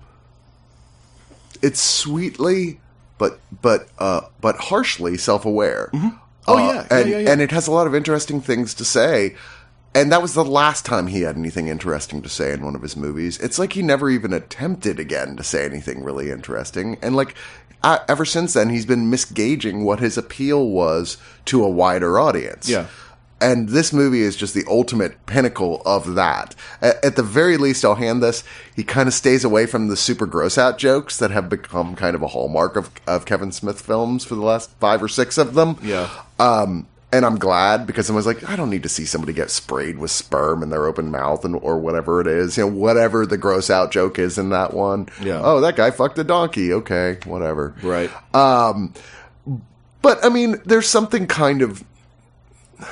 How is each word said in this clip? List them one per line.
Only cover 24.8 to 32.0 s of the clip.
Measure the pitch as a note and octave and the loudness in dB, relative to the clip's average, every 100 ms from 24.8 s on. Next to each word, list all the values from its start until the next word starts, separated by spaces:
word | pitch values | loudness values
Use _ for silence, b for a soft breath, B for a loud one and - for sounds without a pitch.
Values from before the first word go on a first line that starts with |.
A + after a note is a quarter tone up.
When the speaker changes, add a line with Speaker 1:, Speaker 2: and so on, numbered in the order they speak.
| B2 A#2 F2+ - - | 2 0 -2 -4 -4
Speaker 1:
pinnacle | B2+ B2 A#2 F2+ D#2+ - | 0 0 0 -2 -2 0
of | G2 E2+ F2+ | 0 0 0
that. | F2+ G#1+ - - B B | 2 0 -6 -14 B B
A-, | B2 - | 0 2
at | C#3 - | 0 0
the | |
very | A2 A#2 F3 D#3+ | 0 2 4 4
least, | C#3 C3 | 2 2
I'll | A2+ G#2 | 2 2
hand | A#2 A#2+ | 0 0
this, | A#2 - B B B - | 0 0 B B B -8
he | |
kinda | G#2+ A2 C3 | -2 0 2
stays | - C3+ C3 B2+ | 2 4 4 4
away | G#2+ A#2 | 2 2
from | A#2+ G#2+ | 0 -2
the | G2+ | -2
super | - A#2+ G2+ | -2 -2 -2
gross | E2+ E2+ C#3 | 0 0 4
out | B2+ - | 2 2
jokes | C3+ C3+ - - | 2 2 0 -4
that | G#2+ | -2
have | G2+ F2+ | -2 -2
become | F#2+ - F2 F2 | -6 -4 -4 -4
kind | F2 | -2